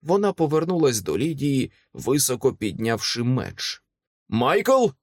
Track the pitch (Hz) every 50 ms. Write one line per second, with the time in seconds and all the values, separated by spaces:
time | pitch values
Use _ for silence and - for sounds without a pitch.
0 | _ 151 180 202 202 202 190 - 170 147 147 156 160 170 185 175 160 139 120 107
1 | 98 - 76 90 123 165 160 139 139 147 139 131 127 - _ _ _ _ _ -
2 | - 110 135 147 135 - 127 120 - 135 104 - 107 107 82 - 110 113 117 107
3 | - - - 117 120 120 127 127 90 - 90 - - - - - _ _ _ _
4 | _ _ _ _ _ _ 104 110 120 131 170 - - - 262 269 247 190 - _